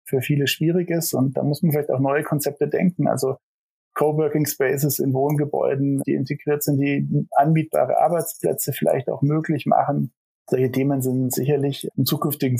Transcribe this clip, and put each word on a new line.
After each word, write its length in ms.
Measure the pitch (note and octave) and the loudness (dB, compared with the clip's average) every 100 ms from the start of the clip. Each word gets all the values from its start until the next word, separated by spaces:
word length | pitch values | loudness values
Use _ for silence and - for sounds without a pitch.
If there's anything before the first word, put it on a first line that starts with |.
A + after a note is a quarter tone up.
| - | -4
für 160 | C3+ | -2
viele 240 | B2 C#3+ C3+ | 0 0 0
schwierig 460 | - D#3+ F3+ F3 | 0 0 0 0
ist 240 | E3+ E3 - | -2 -2 0
und 200 | C3+ C3+ | 0 0
da 60 | |
muss 220 | C#3 D3 | 0 2
man 80 | E3+ | 2
vielleicht 180 | D3 D3 | 2 0
auch 100 | B2+ | 0
neue 220 | C#3 C#3+ | 2 0
Konzepte 460 | D3+ D3 D3 - D3 | 0 -2 -2 -2 -2
denken. 400 | D3 F3+ F3 C#3+ | 2 0 2 0
Also 300 | B2+ C3 - _ _ _ _ _ - | 2 -2 -4 _ _ _ _ _ 0
Coworking 500 | D3 D3+ D3+ D3+ C#3+ | 0 2 0 0 0
Spaces 540 | - C3 C#3 C#3+ - | 0 0 2 0 0
in 160 | C#3 C3 | 0 0
Wohngebäuden, 880 | C#3 D3 C#3+ - B2+ C3+ C#3 C#3 - | 0 0 0 0 0 2 0 0 0
die 80 | |
integriert 480 | - C3+ D3 - D3 | -2 -2 -4 -2 -2
sind, 160 | D3+ C#3 | 0 0
die 320 | C#3+ C#3+ C#3+ C#3+ - | 2 0 0 -2 0
anmietbare 680 | C3+ D3 D#3+ D#3 D3 C3 - | 2 4 2 2 0 0 2
Arbeitsplätze 720 | D#3 E3+ D#3 - - - - | 2 0 -4 -4 -4 -2 -4
vielleicht 380 | C3+ - C#3 - | -2 0 0 -2
auch 140 | - | -2
möglich 420 | C#3+ D#3 D#3+ D3+ - | 0 0 0 -2 0
machen. 460 | - - C#3+ C#3+ - _ _ - | 0 2 -2 -4 -8 _ _ -4
Solche 240 | C3 C3 | 0 0
Themen 300 | C3 C#3 C3+ | 0 0 0
sind 320 | B2+ B2+ B2+ | -2 -2 -2
sicherlich 560 | C3 B2+ D3 C#3 C#3 - - | -2 0 0 0 -4 -6 -4
im 80 | C3 | -2
zukünftigen 540 | D3 D#3+ - C3+ | 0 -2 -2 0